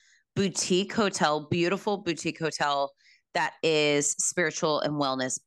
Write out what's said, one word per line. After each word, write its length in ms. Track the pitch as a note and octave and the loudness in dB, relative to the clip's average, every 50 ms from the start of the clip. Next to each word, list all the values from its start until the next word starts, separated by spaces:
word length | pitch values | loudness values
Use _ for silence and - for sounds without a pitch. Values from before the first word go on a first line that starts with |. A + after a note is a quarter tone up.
| _ _ _ _ _ _ - | _ _ _ _ _ _ -2
boutique 580 | - G3 F#3+ - - - - F#3+ F3 G3+ G3 - | 0 0 0 0 -2 0 2 2 2 2 0 0
hotel, 560 | - A3 G3 F#3 - F3 D#3 D3+ D3+ D3+ - | 0 0 0 2 2 2 2 2 0 -2 -2
beautiful 500 | - F3+ E3+ F3 F#3 F#3+ - A3 G#3 F#3 | 0 0 0 0 0 -2 -2 -2 -2 -2
boutique 400 | G#3 F3 E3 D3 - E3+ D#3 - | -2 -4 -4 -4 -4 -6 -4 -4
hotel 540 | D#3+ D#3 D3 - D#3+ D3 C#3+ C#3 C#3 C#3 - _ _ _ _ _ _ _ - | -4 -4 -2 -2 0 0 0 0 -2 -4 -6 _ _ _ _ _ _ _ -4
that 200 | F3 E3 D3+ - - - | -2 -2 -2 -2 -2 0
is 500 | D#3+ D#3+ D3+ D3+ D3 D3 D3 D#3+ - - | 2 4 4 4 4 4 2 2 0 -2
spiritual 680 | - - - - - F3 D#3 D#3 - - D#3+ D3+ C#3+ | -2 -4 -2 0 0 0 -2 -2 -2 0 0 0 0
and 140 | - C#3+ D3 | 0 0 0
wellness 440 | D3 C#3+ C3+ C3 C3 B2+ C3 - - _ | 0 0 0 0 -2 -2 -4 -4 -6 _